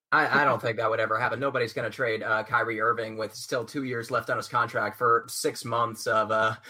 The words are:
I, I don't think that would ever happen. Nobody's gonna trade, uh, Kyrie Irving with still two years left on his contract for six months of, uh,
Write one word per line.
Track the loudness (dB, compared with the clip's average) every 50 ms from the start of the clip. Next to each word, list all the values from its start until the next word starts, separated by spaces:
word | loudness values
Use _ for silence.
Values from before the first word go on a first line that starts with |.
| _ _
I, | 2 2 4 4 4 4 4
I |
don't | 4 4 2
think | 0 -2 0 0
that | 0 2
would | 2 2
ever | 2 0 0 0
happen. | 0 0 0 -2
Nobody's | -2 -2 0 0 -2 -2 -2
gonna | -4 -6 -4
trade, | -4 -2 -2 -2 -2 -2 0
uh, | 0 0 0
Kyrie | 0 0 0 0 2 0 0 0
Irving | 2 2 2 0 -2 -6 -6 -6
with | -6 -8 -8
still | -10 -8 -4 -4 -4 -4
two | -4 -6 -6 -6
years | -4 -6 -6 -6 -2
left | -2 -2 -2 -2
on | -4 -4
his | -4 -2
contract | 0 0 0 0 0 -2 -2 -2 -2 0
for | 4 4 4 4 2 -2
six | -6 -4 -2 -2 -2 -2 -4
months | -2 0 0 0 0 -2 -4 -2 2
of, | 2 2 2 4
uh, | 2 2 2 2 0 -2 -8 -16